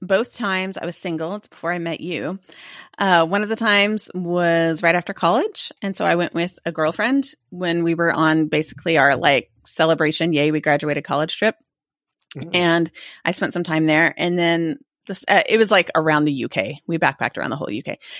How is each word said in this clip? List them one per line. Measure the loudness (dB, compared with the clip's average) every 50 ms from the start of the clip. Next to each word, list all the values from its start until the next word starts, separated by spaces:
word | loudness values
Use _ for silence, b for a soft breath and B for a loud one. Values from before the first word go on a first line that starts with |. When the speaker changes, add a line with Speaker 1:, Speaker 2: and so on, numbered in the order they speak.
Speaker 1:
Both | -4 0 0 0 0 -2 -8
times | -6 -4 -4 -2 -2 -4 -6 -6
I | -8 -8
was | -8 -8
single. | -6 -6 -6 -4 -4 -4 -6 -8
It's | -10 -12 -18
before | -20 -8 -6 -4
I | -4 -4
met | -4 -6 -6 -6
you. | -6 -8 -6 -6 -6 -6 -8 -8 B B B B B B B B B B B -2
Uh, | 2 4 6 6 6
one | 4 2 0
of | 0 -2
the | -2
times | 0 2 4 4 4 4 4 2 -2 -4 -6 -6
was | -6 -4 0 0 2 2 4 4 4 2 2 0 0
right | 2 2 2
after | 2 -2 -4 -6
college. | 0 2 2 2 2 0 -2 -6 -8 -12 -12 -12 -8
And | -8 -8 -4
so | -2 0
I | 0 2
went | 2 0 -2 -2
with | -4 -4 -4 -6 -8 -8
a | -8
girlfriend | -4 -2 -2 -2 0 -2 -2 0 0 0 -2 -4 -10 _ _ _
when | -10 -6 -4 -2 0 0 0
we | 0 0
were | 2 0 0
on | 2 2 2 4 4 2 2 2
basically | 0 -2 -2 -4 -8 -6 -2 0 4 4
our, | 4 4 4
like, | 4 4 4 4 2 0 _ _ _ -12
celebration, | -10 -2 0 2 2 4 2 2 0 0 0 0 0 2
yay, | 2 2 2
we | 0 0
graduated | 2 2 0 2 0 -2 -4 -4 -4
college | -2 -2 -2 -2 -2 -4 -2
trip. | -2 -2 -2 _ _ _ _ _ _ _ _ _ _ _ _ _ _ -12 -10
Speaker 2:
Mm-hmm. | -10 -8 -4
Speaker 1:
And | -2 2 2 4 4 2 0 -2 B B B B B B B
I | -4
spent | -2 -2 -4 -4 -4
some | -6 -4
time | -2 0 0 2
there. | 4 4 4 2 2 0 -2
And | -2 -2 0 2
then | 2 2 2 0 0 -4 -6 -8 _ _ _ _ _
this, | -12 -12 -10 -2
uh, | 2 2 2 2 2
it | 2
was, | 2 4 4
like, | 4 2 2 2 0
around | 0 2 4 2 4 2
the | 2 0
U | -2 -4 -4
K. | -2 -4 -4 -4 -6 -10 -6
We | -6 -2 0
backpacked | 0 0 0 -2 -6 -4 -4 -4
around | -6 -6
the | -6
whole | -6 -6 -6
U | -8 -8
K. | -8 -10 -12 _ B B B B